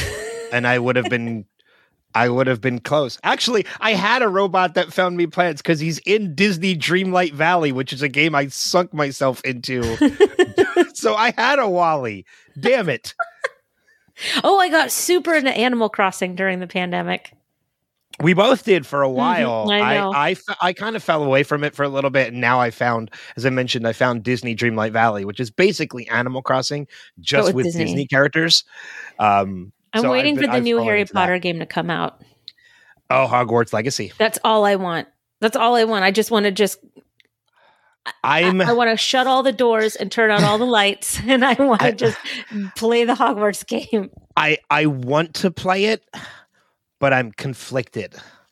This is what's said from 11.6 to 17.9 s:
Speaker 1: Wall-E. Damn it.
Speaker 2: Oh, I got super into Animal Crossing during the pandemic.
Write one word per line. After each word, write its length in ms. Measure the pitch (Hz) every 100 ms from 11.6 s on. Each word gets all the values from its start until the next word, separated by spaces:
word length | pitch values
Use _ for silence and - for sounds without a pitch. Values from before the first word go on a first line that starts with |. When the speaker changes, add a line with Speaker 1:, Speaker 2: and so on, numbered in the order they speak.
| 214
Speaker 1:
Wall-E. 560 | 175 165 151 120 98 - - _ 139
Damn 300 | 233 254 170
it. 240 | 117 - - 679 _ - _ _ _ _ _ _ - - 277
Speaker 2:
Oh, 140 | 294 392
I 100 | 359
got 220 | 320 254
super 420 | - - 359 330 311
into 160 | 262
Animal 360 | - 247 240 214
Crossing 460 | - 190 - 185 180
during 240 | 190 185
the 80 | 175
pandemic. 640 | 185 180 175 175 185 - _ _ _ _ _ _